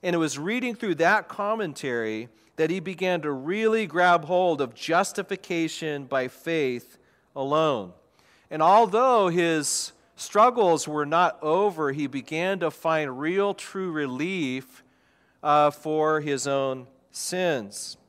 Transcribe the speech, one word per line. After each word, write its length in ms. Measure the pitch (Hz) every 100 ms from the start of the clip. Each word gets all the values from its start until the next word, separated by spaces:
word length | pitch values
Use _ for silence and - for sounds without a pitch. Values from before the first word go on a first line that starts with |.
And 100 | 190 170
it 40 |
was 180 | 156 131
reading 380 | 165 240 247 220
through 180 | 220 156
that 320 | 165 208 -
commentary 1000 | - 202 226 190 135 139 120 110 110 120 _ _ -
that 140 | 160
he 100 | 185
began 420 | 170 175 185 175
to 100 | 151
really 560 | 139 139 202 220 226 208
grab 380 | 160 180 175 151
hold 360 | 180 180 151
of 140 | 131 -
justification 1300 | - 165 196 - 180 196 - 170 160 - 160 143 131
by 220 | 135 127
faith 720 | - - 165 135 123 - _ _ _ _ 143
alone. 580 | 135 151 160 127 92 87 _ _ _ _ _
And 100 | 156
although 680 | 160 208 226 208 262 240 190
his 640 | 170 170 160 143 - - _ _ -
struggles 720 | - 208 240 247 196 160 -
were 200 | 151 147
not 340 | 165 175 -
over, 520 | 151 170 208 165 147
he 120 | 143 139
began 540 | 135 117 156 180 196
to 100 | 165
find 500 | - 165 160 147 127
real, 360 | 151 190 202 196
true 360 | - 190 185
relief, 920 | 156 143 127 160 190 139 131 131 - _ _ _ _ _ _
uh, 300 | 151 147 147
for 500 | 143 156 156 156 156
his 240 | 147 139 135
own 400 | 139 135 131 123 _ _
sins. 880 | - - 180 180 139 101 - - -